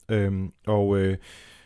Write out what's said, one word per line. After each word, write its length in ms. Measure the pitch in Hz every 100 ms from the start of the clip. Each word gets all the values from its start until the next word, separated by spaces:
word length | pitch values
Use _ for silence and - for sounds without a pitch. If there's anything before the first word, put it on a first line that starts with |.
| -
Øhm, 420 | 107 98 95 95 - -
og, 320 | 104 101 98
øh, 180 | 95 95 - - - -